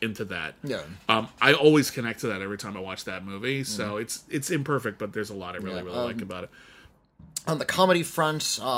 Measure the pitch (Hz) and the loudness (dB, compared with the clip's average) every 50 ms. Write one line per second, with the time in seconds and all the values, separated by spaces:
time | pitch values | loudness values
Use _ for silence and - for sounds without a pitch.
0 | 117 113 101 - 110 95 92 85 78 73 - - - 139 117 87 76 80 92 - | -6 -6 -4 -6 -6 -6 -6 -6 -8 -8 -10 -10 -8 -6 -6 -6 -8 -12 -16 -6
1 | - - 113 110 113 - - - 120 139 151 151 147 156 151 151 127 - - 135 | 0 2 2 2 2 -2 0 6 8 8 8 10 8 8 8 8 6 4 -2 -4
2 | 117 113 110 - - 117 101 95 98 98 104 101 - 101 104 92 95 95 95 - | -6 -6 -6 -4 -4 -4 -4 -4 -4 -6 -6 -8 -8 -8 -8 -8 -8 -8 -8 -8
3 | - 101 95 92 95 98 98 98 117 127 135 135 127 - 107 104 107 104 104 107 | -8 -8 -8 -8 -8 -10 -8 -4 -4 -2 -2 -2 -4 -4 -4 -4 -4 -4 -4 -4
4 | 113 - - - - - - 147 135 - 175 147 139 151 143 127 117 110 101 - | -6 -6 -8 -10 -8 -6 -6 -4 -2 -2 -2 -2 0 0 -2 0 -2 -4 -4 -6
5 | 110 101 - 107 101 104 104 98 90 90 90 87 95 92 92 90 90 90 - 123 | -8 -6 -4 -6 -6 -6 -8 -10 -10 -8 -8 -8 -6 -6 -6 -6 -8 -6 -6 -4
6 | 120 120 - 117 107 95 92 90 90 - - - - - - - - - _ _ | -4 -4 -6 -6 -8 -8 -10 -10 -10 -12 -16 -20 -20 -20 -20 -20 -20 -20 _ _
7 | _ _ _ - - - - - - - 160 143 - - - 175 190 185 180 175 | _ _ _ -20 -20 -14 -12 -6 -2 -2 -2 0 0 0 4 4 6 6 6 4
8 | 151 - - 170 156 151 156 151 - - - 113 113 131 127 | 2 0 0 0 0 2 0 0 -2 -4 -4 -2 -2 0 0